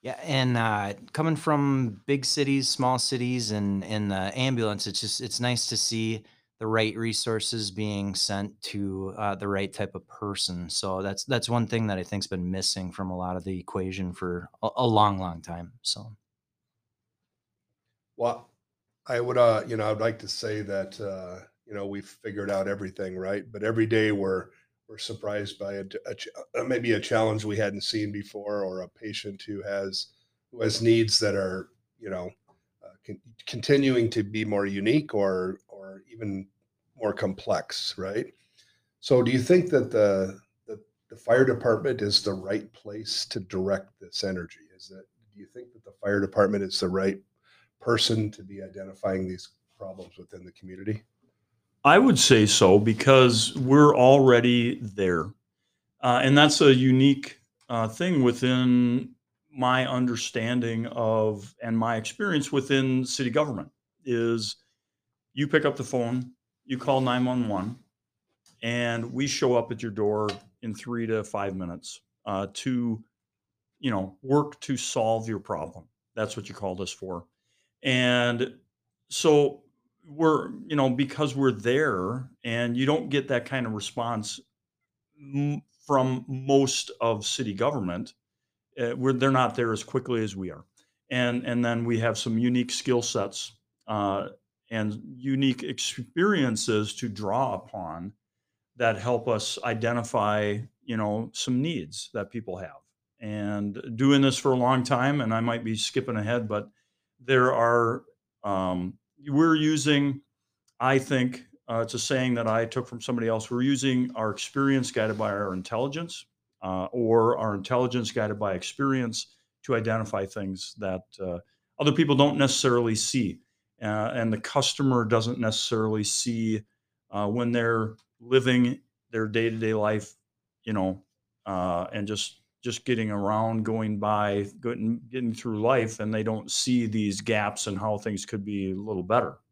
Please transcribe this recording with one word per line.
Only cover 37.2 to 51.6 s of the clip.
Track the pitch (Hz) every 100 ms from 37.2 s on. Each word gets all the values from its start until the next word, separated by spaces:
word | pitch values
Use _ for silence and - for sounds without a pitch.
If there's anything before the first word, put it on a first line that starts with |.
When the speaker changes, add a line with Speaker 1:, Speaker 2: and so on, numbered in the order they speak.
| 98 95 - 98 - - - -
Speaker 2:
right? | 92 107 131 _ _ _ _ _ _ _
So | - 127
do | 117
you | 123
think | - 180 180
that | 143 123
the, | 113 104 95 95 98 _ _ -
the, | 107 _ _ _
the | 110
fire | - 123 131
department | 113 127 110 135 117
is | 104 101
the | -
right | 95 92 104 -
place | _ 107 107 107 - -
to | 117
direct | 92 95 95 95 - _
this | 90 -
energy? | 98 92 85 - _ _
Is | -
it, | 95 90 _ 110
do | 104
you | 95
think | 123 123
that | - -
the | _
fire | 101 101
department | 98 113 101 104
is | 98 -
the | 95
right | 95 98 95 _ _ _ _ _ _
person | - 117 - 110 107
to | -
be | 95 98
identifying | 95 98 95 95 101 95 92
these | 92 - _ _ _
problems | 95 92 90 92
within | 90 92
the | 90
community? | _ 92 92 98 107 _ _ _ _ _ _